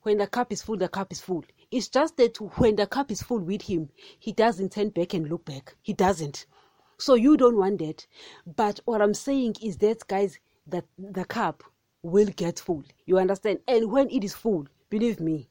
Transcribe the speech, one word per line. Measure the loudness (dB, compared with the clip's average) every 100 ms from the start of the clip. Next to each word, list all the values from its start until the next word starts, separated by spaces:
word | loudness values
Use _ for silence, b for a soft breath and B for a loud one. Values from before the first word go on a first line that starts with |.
When | 0 0
the | 0
cup | -2 -4
is | -6
full, | -6 -4
the | -4
cup | -4 -8
is | -10
full. | -6 -6 -6 b b
It's | -6 0
just | 0 0 2
that | 2 2 -12 2
when | 4 4
the | 0
cup | -2 -4
is | -6
full | -4 -4
with | -4 -6
him, | -4 -4 -4 B B B
he | -8
doesn't | 2 2 2 -6
turn | -4 -4
back | -2 -2
and | -4 -4
look | -6
back. | -8 -16 -16 _
He | -10
doesn't. | 0 2 2 -6 -10 -18 b b b b b
So | 4
you | 6 8 8
don't | 6 6
want | 2 0
that. | -4 -8 -18 B B B -10
But | -2 -2 -2
what | -2 2
I'm | 2
saying | 2 -2 -2 -2 -4
is | -8 0
that, | 0 0 -4
guys, | -2 -2 -4 _ _ -10
that | -8 -8 -18
the | -10 -8
cup | -6 -4 -4 -6 -20 _ _ _
will | 0 2 2 0
get | -6 -4
full. | -6 -6 -6 _ 0
You | 2
understand? | 2 0 -2 -4 0
And | 0 2
when | 0 0
it | -2
is | -4
full, | -4 -2 -2 -4 _ _
believe | -2 -2 -2
me | -4 -4 -8